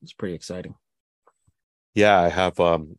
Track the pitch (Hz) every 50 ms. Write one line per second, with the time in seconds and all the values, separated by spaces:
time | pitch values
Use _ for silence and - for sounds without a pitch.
0 | 80 - - - 107 95 85 80 - - 90 90 87 - - - _ _ _ _
1 | _ _ _ _ _ _ _ _ _ _ _ _ _ _ _ _ _ _ - 107
2 | 104 104 101 92 85 85 80 90 92 90 - - 87 85 82 80 76 78 85